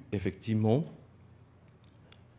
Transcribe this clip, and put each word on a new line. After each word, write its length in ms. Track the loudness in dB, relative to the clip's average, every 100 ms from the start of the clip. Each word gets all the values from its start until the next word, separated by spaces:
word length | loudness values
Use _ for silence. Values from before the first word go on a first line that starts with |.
| -6
effectivement 760 | -4 -4 -4 -2 0 4 2 0 -10 -20 -20 -20 -20 -20 -20 -20 -20 -20 -20 -20 -20 -20